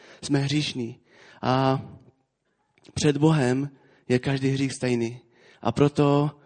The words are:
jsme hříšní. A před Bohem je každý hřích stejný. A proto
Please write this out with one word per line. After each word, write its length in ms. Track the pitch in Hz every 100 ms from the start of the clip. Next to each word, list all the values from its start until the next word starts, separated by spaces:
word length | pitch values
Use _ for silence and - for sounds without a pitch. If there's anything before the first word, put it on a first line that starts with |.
| - -
jsme 180 | - 139
hříšní. 600 | 139 151 147 131 117 123 _ _ - -
A 400 | 123 131 135 131 - - - _ _ _ _ _ _ _ -
před 240 | - 151 143
Bohem 520 | 156 156 123 131 143 - _ _ -
je 120 | 123
každý 300 | 143 135 131
hřích 240 | 135 135
stejný. 460 | - 127 120 117 123 - _ _ _
A 100 | 110
proto 600 | - 143 - 143 143 147 -